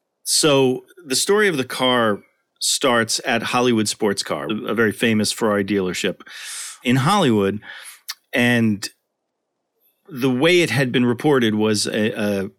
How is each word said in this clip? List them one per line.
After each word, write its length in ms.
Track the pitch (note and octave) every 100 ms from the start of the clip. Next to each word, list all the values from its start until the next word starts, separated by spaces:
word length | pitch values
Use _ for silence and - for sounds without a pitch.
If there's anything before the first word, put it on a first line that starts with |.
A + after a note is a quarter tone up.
| _ _
So 640 | - - D#3 C#3 C3 B2+ - - C#3
the 100 | C3
story 320 | - G#3 G#3
of 100 | D3+
the 80 | B2
car 540 | - B2+ B2 A2+ G2 - _ _ -
starts 600 | - - C3+ A#2 A2 - -
at 180 | A#2
Hollywood 440 | A2 B2 B2 A2+ G#2+
Sports 360 | - G#2+ G2
Car, 240 | - D#2+ C#2+
a 240 | G#2+ -
very 200 | G#2+ A2
famous 380 | - A#2+ G#2+ G#2
Ferrari 340 | - A2+ G#2 G2
dealership 560 | G2+ F#2 F2 G2 F2 - - - - - -
in 120 | B2+ C3
Hollywood. 640 | C3+ G#3 D3+ G#2+ G2 G#2 - - - - - - _
And 560 | C3 A#2+ A#2+ A2+ G2+ - _ _ _ _ _ _ _ _ _ _ _ -
the 220 | D#3+ C#3
way 300 | B2+ D#3+ F3+
it 80 | E3
had 240 | A#2+ C3
been 120 | B2+ B2
reported 500 | A#2+ D3+ C3+ A2+ G#2+
was 300 | G#2+ G#2 -
a, 580 | A2+ G#2+ A2 G#2 G2+
a 40 | G2